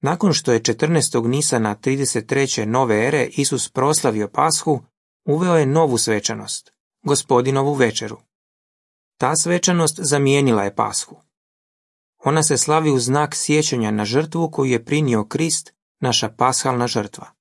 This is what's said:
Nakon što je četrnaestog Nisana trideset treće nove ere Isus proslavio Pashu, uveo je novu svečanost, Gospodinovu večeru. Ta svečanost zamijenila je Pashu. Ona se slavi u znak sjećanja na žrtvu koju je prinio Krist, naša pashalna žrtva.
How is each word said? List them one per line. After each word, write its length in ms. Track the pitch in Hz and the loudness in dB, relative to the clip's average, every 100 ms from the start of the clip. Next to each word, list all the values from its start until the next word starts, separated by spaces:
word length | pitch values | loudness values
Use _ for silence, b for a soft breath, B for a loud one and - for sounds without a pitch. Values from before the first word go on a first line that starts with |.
Nakon 320 | - 170 202 | -2 0 2
što 200 | 147 - | 2 2
je 100 | 117 | 0
četrnaestog 640 | 113 113 151 165 - 123 117 | 2 0 0 0 0 -2 0
Nisana 480 | 135 147 127 107 | -2 0 0 0
trideset 520 | 104 - 135 135 120 113 | -2 -2 -2 -2 -4 -2
treće 400 | 135 135 - 107 | 0 0 -2 0
nove 400 | 120 131 107 120 | 0 2 2 2
ere 200 | 151 123 | 0 -2
Isus 360 | - 139 131 - | -2 -2 -2 -4
proslavio 600 | - 135 151 135 107 104 | -2 0 2 0 0 -2
Pashu, 520 | - 147 156 - 135 - _ _ _ | 0 0 0 -2 -4 -4 _ _ _
uveo 320 | - 151 180 170 | -2 0 2 2
je 100 | 139 | 4
novu 320 | 147 160 120 | 2 2 2
svečanost, 760 | - 107 - 110 104 - - _ _ _ | 0 -2 -2 -8 -10 -12 -14 _ _ _
Gospodinovu 720 | - 139 - 127 127 135 135 | -2 -2 2 2 2 0 0
večeru. 440 | 143 120 107 110 113 _ _ _ _ _ _ _ _ _ _ | 2 0 0 -8 -14 _ _ _ _ _ _ _ _ _ _
Ta 180 | 131 156 | -2 0
svečanost 640 | 165 175 170 175 160 156 | 0 0 0 2 0 -2
zamijenila 600 | 156 143 139 139 139 110 | -2 2 2 2 2 2
je 120 | 98 | 0
Pashu. 420 | - 107 98 - - _ _ _ _ _ _ _ _ _ _ | -2 -4 -4 -10 -16 _ _ _ _ _ _ _ _ _ _
Ona 240 | - 156 | -2 0
se 160 | 156 135 | 2 0
slavi 320 | - 151 156 | 2 2 2
u 80 | 135 | 0
znak 360 | 120 139 151 | 2 0 0
sjećanja 560 | - - 151 151 123 110 | -4 0 0 2 0 -2
na 140 | 107 | -2
žrtvu 460 | 104 123 156 165 165 | 0 -2 -2 -4 -4
koju 200 | 160 135 | -2 0
je 140 | 120 | 0
prinio 400 | 117 147 151 113 | 0 0 2 0
Krist, 500 | 104 135 160 - - _ _ _ | 0 -2 -2 -2 -8 _ _ _
naša 280 | 131 120 - | 0 0 -2
pashalna 580 | - 123 131 135 123 120 | 0 0 2 -2 0 0
žrtva. 440 | 117 104 - - _ | -2 -6 -10 -20 _